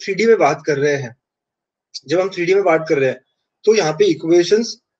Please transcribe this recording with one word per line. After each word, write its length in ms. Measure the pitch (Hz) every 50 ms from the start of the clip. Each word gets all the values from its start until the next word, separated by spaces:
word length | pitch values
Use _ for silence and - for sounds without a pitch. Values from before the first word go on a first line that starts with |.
| -
थ्री 100 | 202 190
डी 100 | 175 220
में 120 | 226 220
बात 260 | 190 156 139 151 151 -
कर 120 | 160 143
रहे 180 | 135 143 147 143
हैं, 200 | 135 127 117 - _ _ _ _ _ _ _ _ _ _ _ _ _ _ _ - - -
जब 120 | - 160 185
हम 100 | 185 196
थ्री 160 | 196 175 175
डी 80 | 175 190
में 100 | 202 190
बात 220 | 175 160 160 160 -
कर 100 | 160 139
रहे 100 | 135 127
हैं, 100 | 123 - _ _ _ _ _ _ _ _ -
तो 100 | 208 226
यहाँ 180 | 214 170 156 156 160
पे 60 | 208
इक्वेशंस 720 | 190 156 131 - 160 175 175 170 175 208 220 233 - - - _ _ _ _